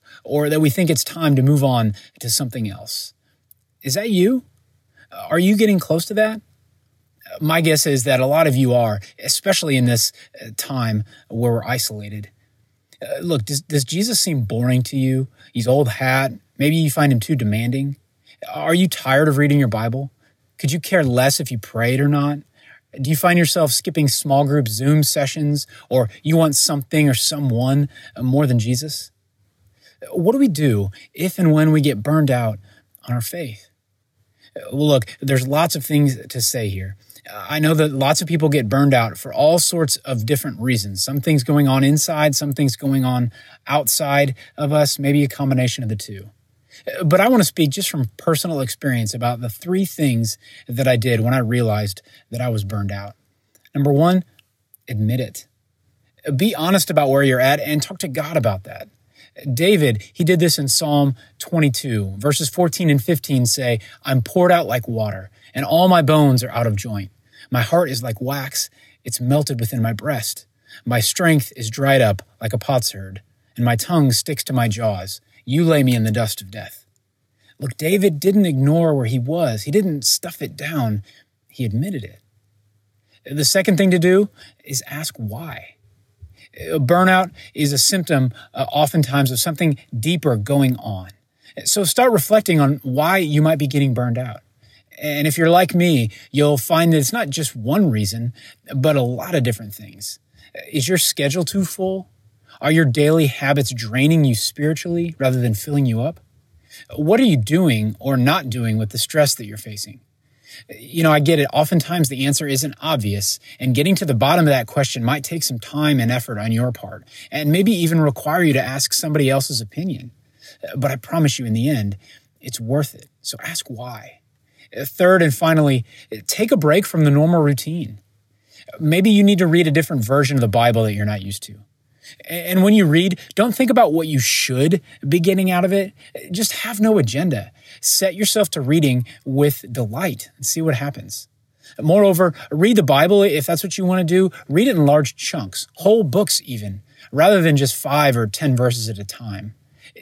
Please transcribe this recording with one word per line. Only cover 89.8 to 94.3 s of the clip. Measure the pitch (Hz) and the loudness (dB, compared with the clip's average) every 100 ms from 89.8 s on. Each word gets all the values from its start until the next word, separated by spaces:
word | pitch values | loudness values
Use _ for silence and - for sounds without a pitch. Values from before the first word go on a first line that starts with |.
| - 117 | -6 -6
deeper | 123 135 151 113 | -2 -2 0 -2
going | 101 139 131 123 | 0 2 2 0
on. | 104 95 92 - _ _ _ - - | -8 -12 -14 -20 _ _ _ -10 -4
So | 208 | -2
start | 180 - 254 | 0 2 4
reflecting | 208 - 214 196 156 | 4 2 2 4 2
on | 139 143 | 2 0
why | 135 131 160 190 | -2 -2 0 0
you | 156 147 | 2 2
might | 156 156 | 2 2
be | 143 | 0
getting | 143 139 | 0 0
burned | 120 123 117 | 0 -2 -4
out. | 123 | -6